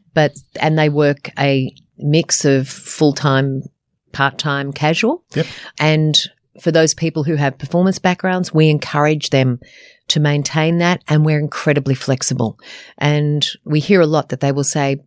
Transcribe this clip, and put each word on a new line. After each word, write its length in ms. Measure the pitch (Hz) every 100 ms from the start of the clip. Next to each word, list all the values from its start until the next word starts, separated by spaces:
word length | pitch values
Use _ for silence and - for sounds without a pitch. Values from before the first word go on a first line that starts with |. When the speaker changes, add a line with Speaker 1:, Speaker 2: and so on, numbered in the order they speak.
| _
Speaker 1:
but, 200 | 156 147 - - -
and 180 | 156 156
they 120 | 151
work 400 | 147 143 143 - -
a 340 | 139 135 131 - _ -
mix 440 | 147 160 160 -
of 240 | 143 135 131
full-time, 920 | - - - 151 - 147 135 139 135 - _ _ _ _
part-time, 600 | - 139 139 147 139 139
casual. 500 | 139 151 165 226 349 _ -
Speaker 2:
Yep. 100 | - - - -
Speaker 1:
And 400 | 151 156 156 147 - _ _ -
for 120 | 170
those 220 | 160 160 -
people 280 | 165 156
who 120 | 147 147
have 220 | 143 -
performance 420 | 139 175 190 185
backgrounds, 540 | 185 180 185 185 180
we 160 | 156 156
encourage 600 | 147 - 147 151 151 -
them 300 | 135 127 120 - - - _ -
to 120 | 156
maintain 600 | 147 147 139 156 160 170
that, 240 | 170 180 -
and 160 | 151 156
we're 140 | 151
incredibly 560 | 147 - 156 143 135 131
flexible. 640 | - 131 - 131 113 - - - - -
And 500 | 147 147 147 147 - -
we 160 | 147 151
hear 220 | 170 190
a 60 | 156
lot 220 | 156 -
that 100 | 135
they 120 | 139
will 120 | 139
say 340 | 139 151 139 139